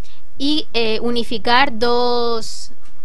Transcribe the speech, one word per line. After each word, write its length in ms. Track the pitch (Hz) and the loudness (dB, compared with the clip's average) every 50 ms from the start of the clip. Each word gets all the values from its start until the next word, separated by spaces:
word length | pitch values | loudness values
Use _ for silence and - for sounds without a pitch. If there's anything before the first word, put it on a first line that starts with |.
| - - - - - - - | 0 0 0 0 0 0 0
y, 300 | - 269 285 302 311 302 - - | 0 0 0 0 0 0 0 0
eh, 260 | 240 233 220 220 214 | 0 0 0 0 0
unificar 800 | 220 233 240 240 226 - 247 220 196 240 240 247 277 277 240 214 | 0 0 0 0 0 0 0 0 0 2 2 2 2 2 0 0
dos, 920 | 233 240 240 240 247 247 240 240 233 233 233 226 214 - - - - - - - - - - - - | 0 0 0 0 0 0 0 0 0 0 -2 -2 -2 0 0 0 0 0 0 -2 -2 -2 -2 -2 -2